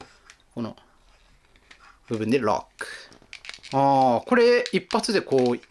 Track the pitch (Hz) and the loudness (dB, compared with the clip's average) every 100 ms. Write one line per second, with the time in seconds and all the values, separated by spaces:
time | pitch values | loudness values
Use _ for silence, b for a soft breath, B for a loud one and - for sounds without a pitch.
0 | B B B B _ - 110 - _ _ | B B B B _ -12 -12 -14 _ _
1 | _ _ _ _ _ _ b b b b | _ _ _ _ _ _ b b b b
2 | _ 113 110 135 110 92 - - - B | _ -6 -2 0 0 -2 -6 -16 -16 B
3 | B - _ - - - - 135 139 139 | B -20 _ -20 -18 -18 -6 0 2 4
4 | 131 117 - 240 240 240 247 180 - 233 | 4 2 2 4 4 4 0 -4 -2 -4
5 | - 196 - 135 123 120 - | -2 -2 0 2 2 -2 -6